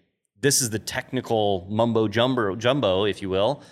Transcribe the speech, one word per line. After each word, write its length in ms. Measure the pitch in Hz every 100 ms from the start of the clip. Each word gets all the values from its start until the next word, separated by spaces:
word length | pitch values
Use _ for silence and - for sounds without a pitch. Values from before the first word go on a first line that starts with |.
| _ _ _ -
"This 220 | 135 -
is 80 | 123
the 80 | 107
technical 840 | - 127 - 127 - 113 104 95 90
mumbo 380 | 107 117 113 110
jumbo, 480 | 104 127 127 104 92
jumbo, 500 | 120 139 107 92 104
if 160 | 92
you 60 | 95
will, 320 | 95 107 143 -